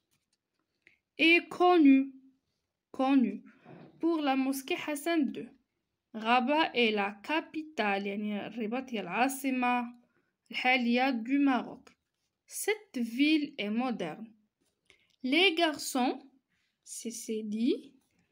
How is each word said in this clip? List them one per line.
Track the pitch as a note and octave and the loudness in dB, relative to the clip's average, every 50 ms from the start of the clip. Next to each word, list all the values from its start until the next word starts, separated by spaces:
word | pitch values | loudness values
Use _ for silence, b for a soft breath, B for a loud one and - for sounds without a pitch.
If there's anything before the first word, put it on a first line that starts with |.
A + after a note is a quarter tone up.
| _ _ _ _ _ _ _ _ _ _ _ _ _ _ _ _ b b b b _ _ _ - | _ _ _ _ _ _ _ _ _ _ _ _ _ _ _ _ b b b b _ _ _ 2
Est | D4+ E4 E4+ E4+ E4 - | 4 6 6 4 4 0
connu, | - - F4 F4+ F4+ E4+ D4+ C#4 C4+ C4+ C4+ C#4 - - - _ _ _ _ _ _ _ _ _ _ _ _ _ - | 0 4 4 6 8 8 8 8 8 6 4 0 -6 -14 -20 _ _ _ _ _ _ _ _ _ _ _ _ _ -6
connu | - C4 C4+ C#4 C4+ A#3 G3+ G3+ - B B B B B B B B B B B _ | -2 0 2 4 4 4 2 0 -6 B B B B B B B B B B B _
pour | - E4 E4+ D4+ D4 | -2 -2 -2 0 0
la | C#4 C4+ | 0 0
mosquée | C4+ C4 C4 C4+ C#4 - - F4+ E4 - | 0 0 -2 -4 -4 -6 -6 -6 -6 -6
Hassan | D4+ D4+ C#4+ - E4+ E4+ D#4+ C4+ - - | -6 -8 -6 -4 -2 0 0 0 -2 -4
deux. | - - - - _ _ _ _ _ _ _ _ _ _ _ - | -8 -14 -16 -18 _ _ _ _ _ _ _ _ _ _ _ -14
Rabat | A3 A3 A3+ A#3+ B3+ A#3+ B3+ D4 D#4 D#4+ - - | -6 0 2 2 2 2 2 2 0 0 0 0
est | A#3+ A#3+ A3 G#3+ | 0 2 2 2
la | G#3 G3 G3+ G#3 - - | 0 -2 -4 -6 -10 -6
capitale، | - D4+ E4 D#4+ - - - - - - - G#3+ G#3 G3 G3 G3+ | -4 -4 -4 -4 -6 -8 -12 -12 -8 -4 -2 -2 0 0 -2 -2
يعني | G3+ G3 G#3+ G#3+ G#3 G#3 G3 - | -4 -6 -6 -6 -6 -6 -6 -8
الرباط | - G#3+ A#3+ A3 G#3 A#3+ C4 C4+ C4+ A#3 | -8 -8 -8 -6 -6 -4 -6 -6 -6 -8
هي | G#3 | -8
العاصمة | F#3 E3+ F3+ A3 B3+ C4+ C4+ - - C4+ B3+ B3+ B3 B3 B3 B3 A#3 A#3+ - - _ _ _ _ _ _ _ _ _ - | -6 -4 -2 0 0 0 -2 -4 -4 -4 -2 0 0 0 0 -2 -4 -6 -12 -18 _ _ _ _ _ _ _ _ _ -14
الحالية | G#3+ - - B3+ B3+ B3+ A#3+ A#3 A#3+ B3 C4 C4+ | -8 -2 0 2 2 2 2 0 2 2 2 0
du | C4 A3+ A3 B3 C4+ C#4+ | 0 -2 -2 -2 0 2
Maroc. | C#4+ C#4 B3+ A3+ - - - - - - - _ _ _ _ _ _ _ _ _ _ | 2 2 2 0 -2 -6 -10 -16 -20 -20 -20 _ _ _ _ _ _ _ _ _ _
Cette | _ - - - G4 G#4+ G#4 - _ - B3+ | _ -12 -6 -4 -4 -4 -4 -6 _ -8 -6
ville | A#3 A3+ A3+ B3+ C#4+ D4+ D#4+ D#4 C#4+ - - - | -6 -4 0 2 2 4 4 2 0 -2 -6 -8
est | G3+ G#3 | -6 -4
moderne. | G#3+ A#3 B3+ C4 A3+ F#3 F#3 D#3 D3+ - A3 - - _ _ _ _ _ _ _ _ b b b b b b b b b - | -4 -2 -2 -2 -4 -4 -6 -8 -8 -10 -14 -18 -20 _ _ _ _ _ _ _ _ b b b b b b b b b -4
Les | B3+ C#4 E4 F#4 G4 D#4+ | 0 2 4 4 4 4
garçons, | E4 E4+ D#4 D4 - - - - C4 B3 C#4 C3+ - - - _ _ _ _ _ _ _ _ _ _ _ | 2 0 0 0 -4 -6 -4 -2 -2 0 -2 -2 -4 -10 -20 _ _ _ _ _ _ _ _ _ _ _
c'est, | - - - - A3+ | -18 -16 -12 -12 -12
c'est | A3+ - - - A3 G#3+ A3 | -12 -10 -8 -8 -6 -6 -6
dit, | G#3+ G#3 A3 A#3 C4+ G4+ C5 - - - _ _ _ _ _ _ _ | -6 -4 -2 0 0 0 -2 -6 -12 -20 _ _ _ _ _ _ _